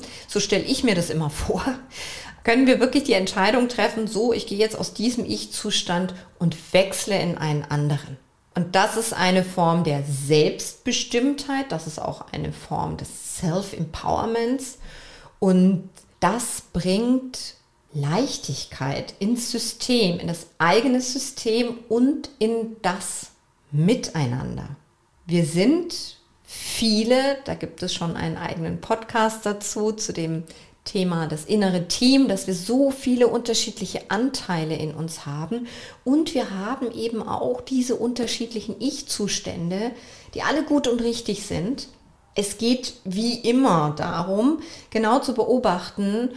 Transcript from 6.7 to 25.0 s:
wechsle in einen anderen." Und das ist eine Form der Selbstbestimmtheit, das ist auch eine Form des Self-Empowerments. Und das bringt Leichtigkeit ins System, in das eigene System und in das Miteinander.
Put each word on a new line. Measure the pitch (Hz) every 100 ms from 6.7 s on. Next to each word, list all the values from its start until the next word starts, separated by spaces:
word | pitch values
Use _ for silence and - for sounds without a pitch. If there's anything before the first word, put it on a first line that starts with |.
wechsle | 185 190 - - 190
in | 175 165
einen | 151 147
anderen." | 147 147 147 143 - 135 _ _ _
Und | - 175 185
das | 214 220
ist | 220
eine | - 185 185
Form | 185 - 170 170
der | 160 143
Selbstbestimmtheit, | 139 139 139 151 151 - - - - - - 240 262 285 - 269 269
das | 160 160
ist | -
auch | - - -
eine | 147 147
Form | 147 - - 160 -
des | - - - -
Self-Empowerments. | 185 175 196 - 160 - - 160 220 233 233 269 269 - - - - - - -
Und | 190 185 185 185 - - - -
das | 175 226 240 - -
bringt | 175 170 190 240 254 254 - - - _ _ _
Leichtigkeit | 151 143 175 277 - - 135 - - 139 143 - -
ins | 202 240 -
System, | 233 - - - 247 196 170
in | 170
das | 170 - -
eigene | 165 196 269 254
System | 254 277 - - 233 226 233 226 -
und | 226 254 311 - -
in | 220 226 226 220
das | 185 190 - - - _ _ _ _
Miteinander. | 147 170 247 - 165 131 127 - - - 143 _ _